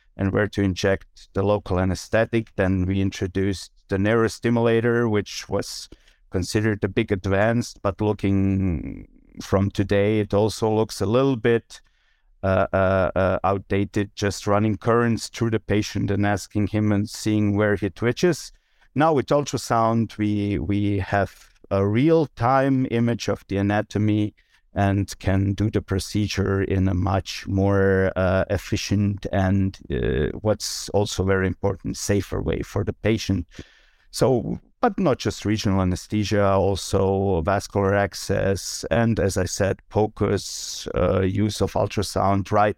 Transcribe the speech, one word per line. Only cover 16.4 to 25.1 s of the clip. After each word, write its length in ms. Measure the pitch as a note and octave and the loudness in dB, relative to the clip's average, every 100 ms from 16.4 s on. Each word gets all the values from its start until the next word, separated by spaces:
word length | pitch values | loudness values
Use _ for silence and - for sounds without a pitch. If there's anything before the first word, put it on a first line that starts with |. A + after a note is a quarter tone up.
| - G#2 G2 | -4 -4 -2
him 240 | G#2+ G#2+ | 0 0
and 180 | G2+ G#2 | 0 -2
seeing 460 | - A2 G#2+ G#2 G2+ | -4 0 2 2 2
where 180 | G#2 | 2
he 160 | G2+ G2+ | 0 -2
twitches. 600 | - A#2+ - F3+ D3+ - - _ _ _ | -2 -2 2 2 0 -6 -20 _ _ _
Now 200 | B2+ D#3+ | 0 2
with 120 | C#3+ - | 2 2
ultrasound, 880 | D3 C#3+ B2+ - A#2 A2+ A2+ G#2+ - | 0 0 -6 0 2 4 2 0 -2
we, 440 | G#2 G#2 G2+ F2+ | -2 0 0 -2
we 400 | - G2+ G2+ G2 | 0 0 0 -2
have 500 | F#2 G2+ F#2+ - - _ - | 0 0 0 -4 -20 _ -2
a 120 | G2 | 0
real-time 1040 | G2+ A2 D#3 E3 C#3+ - A#2+ C3+ C3+ C3 B2+ | 2 2 4 4 2 -2 2 2 2 2 0
image 360 | A#2 A#2 A#2 - | 0 0 0 -2
of 160 | G2+ - | -4 -4
the 80 | G2 | -2
anatomy 760 | G2+ G#2 G#2+ G2+ G#2+ G#2+ G#2 - _ _ _ - | 2 0 -2 -2 0 0 -2 -6 _ _ _ 0
and 400 | G2 G2 F#2+ | 2 2 -2